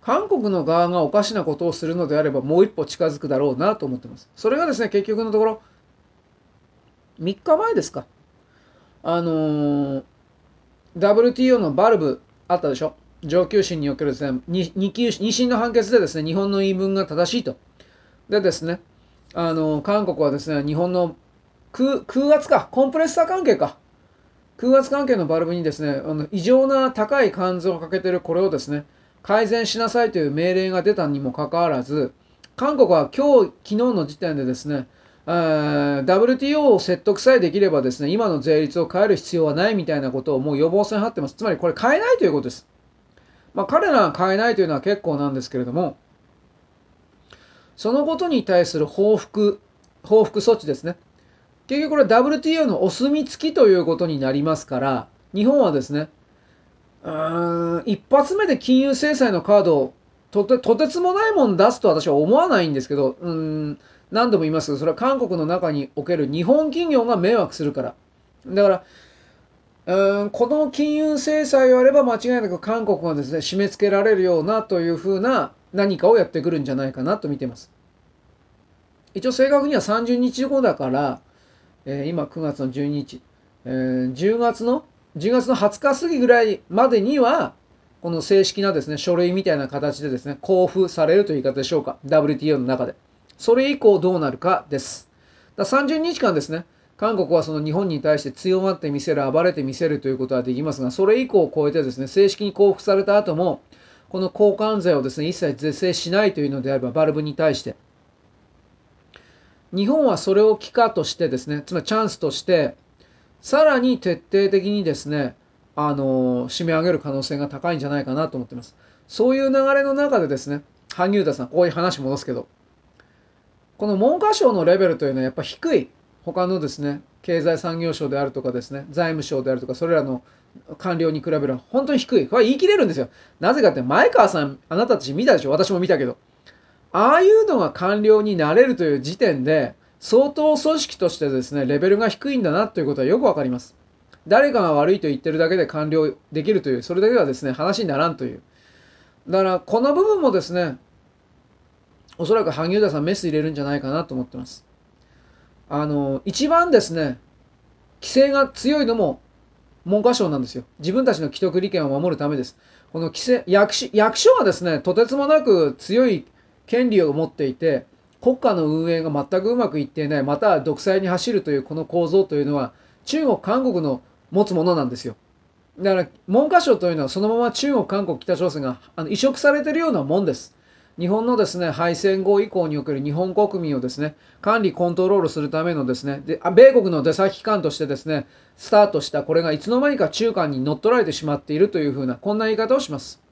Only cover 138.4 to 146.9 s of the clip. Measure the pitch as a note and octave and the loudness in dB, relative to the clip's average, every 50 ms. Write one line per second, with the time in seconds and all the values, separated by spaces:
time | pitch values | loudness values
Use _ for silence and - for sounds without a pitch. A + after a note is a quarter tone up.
138.4 | D#3 D3 D#3+ A3 B3+ C4+ B3 - F3 D#3 C#3+ C#3 B2 C#3+ F3 - C4 G3+ D#3 C3+ | 0 2 6 4 4 4 2 -2 0 0 0 -2 -2 -6 -2 0 0 0 2 0
139.4 | B2+ C#3+ D#3 D#3 C3 A2 - _ _ _ _ _ - - - A#3+ C#4 C#4+ C#4+ D#4 | 0 0 2 2 0 -2 -6 _ _ _ _ _ -6 2 4 4 4 4 0 0
140.4 | D4+ D#4 D4+ - - D4+ D#4+ D#4 D4 - - - F#3+ E3+ D#3+ - D#3 C#3+ C3+ C3 | 2 2 2 2 0 0 0 0 -2 -6 -6 -4 -4 -4 -2 -2 -4 -2 -2 -2
141.4 | B2+ - C#3+ C#3+ C3+ B2+ D3 C#3+ E3 F#3+ G3+ G3+ A#3 G#3+ G3+ - - C#4 C#4 B3+ | -4 -4 -6 -4 -2 0 0 0 2 2 2 4 2 -2 -2 -4 -6 -4 -2 0
142.4 | G#3 E3 D3 F3+ A3+ G3+ - - D#3 C3+ C#3+ C3+ C3 C3+ F3+ B3 B3 B3 - D3+ | 0 0 0 0 -2 -2 -2 -4 -4 -2 -2 0 0 2 2 2 2 2 0 0
143.4 | C#3 B2+ B2 B2 - - _ _ _ _ _ _ _ _ - _ _ D#3 F#3 A#3+ | -2 -4 -4 -6 -8 -14 _ _ _ _ _ _ _ _ -20 _ _ 2 4 4
144.4 | C#4+ C#4+ - A#3 F#3+ E3 D3+ C#3+ D3 F3 F#3+ G3 - D3+ C#3+ C3 _ E3 D#3 D#3+ | 4 4 2 2 0 2 2 2 4 2 2 0 0 -4 -4 -4 _ -4 0 0
145.4 | E3 E3 F3+ F#3 D#3 C#3+ - D#3 D3+ D#3 D#3 D#3+ D3+ D3+ B2+ _ _ _ - D#3 | 0 2 2 0 0 -2 -2 -6 -4 -2 0 0 0 0 -2 _ _ _ -8 -4
146.4 | D#3+ F3 G#3+ F#3 - D3 C3 A#2+ A#2+ - | 0 0 0 0 0 0 -4 -4 -4 -4